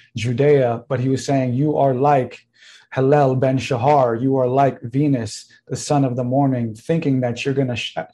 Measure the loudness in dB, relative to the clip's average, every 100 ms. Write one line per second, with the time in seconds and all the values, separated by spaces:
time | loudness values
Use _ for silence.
0 | _ -8 -4 0 4 4 2 -2 -4 -4
1 | -2 -2 0 -2 0 0 0 2 0 2
2 | 2 2 0 -8 _ _ -20 -20 _ -2
3 | 2 4 4 2 0 0 -2 -2 2 4
4 | 2 0 0 0 0 2 0 0 -6 -2
5 | 0 0 -4 -10 -20 _ -12 -10 -2 0
6 | 0 0 -2 0 0 0 -4 -8 -4 -2
7 | 0 0 -2 -4 -4 -2 -2 -4 -8 -10
8 | -12